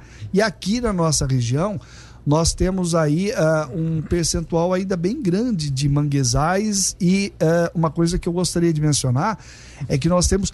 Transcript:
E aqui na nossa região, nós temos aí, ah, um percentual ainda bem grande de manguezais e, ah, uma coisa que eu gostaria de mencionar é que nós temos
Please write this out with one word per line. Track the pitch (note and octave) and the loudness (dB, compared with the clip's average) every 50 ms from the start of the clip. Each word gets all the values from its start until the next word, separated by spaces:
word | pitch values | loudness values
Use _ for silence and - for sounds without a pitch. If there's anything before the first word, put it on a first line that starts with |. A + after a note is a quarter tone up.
| - - - - - - | -12 -20 -16 -14 -10 -2
E | - F#3+ | 0 2
aqui | A3 G#3+ - - - F#3 A3 B3 | 2 2 -2 -4 -4 -4 -2 0
na | A#3+ A3 | 0 -2
nossa | G3 F3 E3 D#3+ C#3+ - D3+ | 0 0 0 0 0 0 0
região, | C3 C3 B2+ A#2+ A2+ C3 D3 - G#3+ G3 B2 - - - - - - - - - | 0 0 0 0 0 0 -2 -2 -2 -4 -8 -12 -14 -20 -20 -20 -20 -20 -6 -2
nós | C#3+ D3 D#3+ E3 - - | 0 2 2 2 0 0
temos | - F3 F#3 F#3+ F#3+ F3+ E3 E3+ | 0 0 0 0 0 -2 0 0
aí, | E3 D#3 D3 D3 F3 G3 G3+ | 2 2 2 0 0 0 -2
ah, | - G3+ D#3 D#3 D#3+ D#3 D3+ C#3 G3 | 0 0 2 2 2 0 -2 -4 -4
um | E3 D#3+ E3 E3 D#3 | -4 -4 -2 -2 -4
percentual | - - F3 F3 D#3+ C#3+ - F3 D#3+ - E3+ E3 E3+ F3+ | -2 -2 -2 -2 0 -2 -2 -4 -4 -2 0 0 0 0
ainda | F#3 F#3 G3 F#3+ F#3+ | 0 -2 -2 -2 -2
bem | E3+ E3 F#3 B3+ D#4+ | -2 -2 -2 -2 -2
grande | B3 F3 E3+ G3+ B3 B3+ G#3+ D#3+ D3+ C#3+ | 0 0 0 2 0 0 -2 -2 -2 -4
de | C3+ C3 D3 C#3 | -2 0 0 2
manguezais | C#3+ D3 D3 D3 C#3 C#3+ C3 A#2 A#2 C3+ D3 E3+ F#3 G3 A3 G#3+ G3+ G3 - - - - | 2 2 0 0 0 2 2 2 2 2 2 2 2 0 0 0 -2 -2 -2 -4 -2 0
e, | F#3 F3 F#3+ G3 G3 G3 - - | 2 2 2 2 0 -2 -2 0
ah, | F3 D#3+ E3 F3 E3+ E3+ - | 2 2 4 2 2 0 0
uma | E3+ E3 D#3 | 0 -2 0
coisa | - E3+ E3+ E3 F3+ | 0 0 0 0 0
que | F3 - F3+ | -2 -2 -2
eu | |
gostaria | E3+ F3+ F3 - - F3 E3+ E3+ | -2 -2 -2 -2 0 0 2 2
de | D#3+ D3+ | 2 2
mencionar | D3+ D3+ C#3+ - - B2+ A#2+ C3+ F3+ A3 G3 - - - - - - - - - C3+ - | 0 0 0 0 0 0 0 2 0 0 -2 -6 -10 -20 -20 -20 -20 -20 -14 -12 -4 -4
é | - C3+ | -2 0
que | - E3 | 2 2
nós | F3+ F3+ E3+ - | 2 2 2 2
temos | F#3+ G3 F#3+ - | 0 0 -2 -4